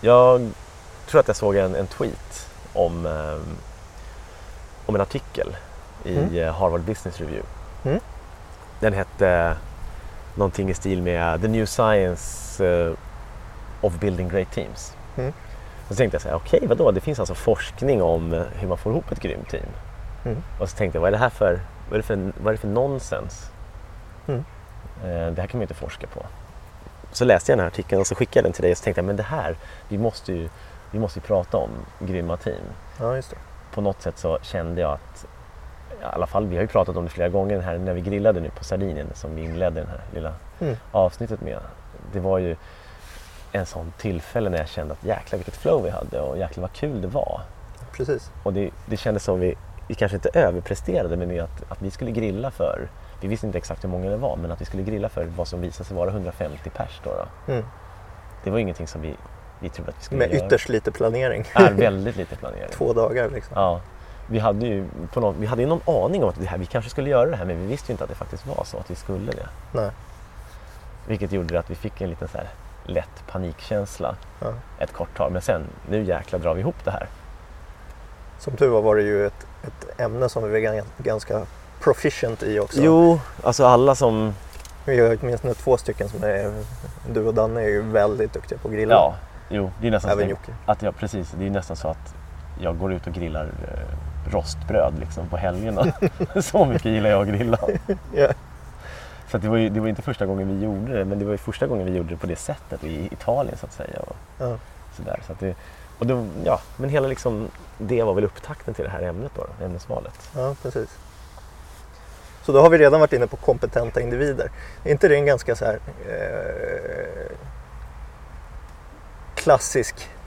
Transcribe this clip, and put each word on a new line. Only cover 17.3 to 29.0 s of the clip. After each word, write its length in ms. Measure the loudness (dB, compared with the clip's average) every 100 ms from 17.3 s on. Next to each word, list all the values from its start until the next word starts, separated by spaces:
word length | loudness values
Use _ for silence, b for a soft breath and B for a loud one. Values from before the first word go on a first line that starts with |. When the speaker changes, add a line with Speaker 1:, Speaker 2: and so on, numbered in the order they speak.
| 0
Speaker 1:
forskning 640 | 2 2 0 -2 2 4
om, 320 | 4 2 2
eh, 80 | -2 -2 -4
hur 120 | -2
man 100 | -2
får 140 | 0
ihop 200 | -2 -2
ett 80 | -6
grymt 300 | -4 -6 -6
team." 160 | -8 -8 -10 -12 -12 -12 -8 -4
Speaker 2:
Mm. 180 | -4 -6 -4
Speaker 1:
Och 100 | -6
så 80 | -2
tänkte 200 | 0 2
jag, 40 |
"Vad 60 | 2
är 40 |
det 60 | 4
här 120 | 2
för, 300 | 4 2 4 -2 -12 -4
vad 40 |
är 40 | -2
det 60 |
för, 120 | 0 -2
vad 320 | -2 -2 -2
är 40 |
det 60 | 0
för 100 | 0
nonsens? 840 | 0 2 -2 -4 -6 -6 -10 -14 -14 -16 -16 -16 -16 -16 -12 -4
Speaker 2:
Mm. 120 | -4 -4 -14 -18 -16 -14 -10
Speaker 1:
Eh, 40 | -4 -2 -2
det 100 | -2
här 60 | -4
kan 100 | -2
man 20 |
ju 20 |
inte 120 | -4
forska 340 | -6 -10 -10 -12
på." 180 | -12 -12 -14 -16 -16 -18 -18 -18 -18 -12
Så 140 | 0 6
läste 260 | 6 8
jag 60 | 4
den 60 |
här 40 | 4
artikeln 300 | 0 0 2
och 60 | 2
så 80 | 0
skickade 220 | 4 4
jag 60 | 4
den 80 |
till 80 | 4
dig 100 | 4
och 60 | 4
så 60 |
tänkte 160 | 2
jag, 60 | 0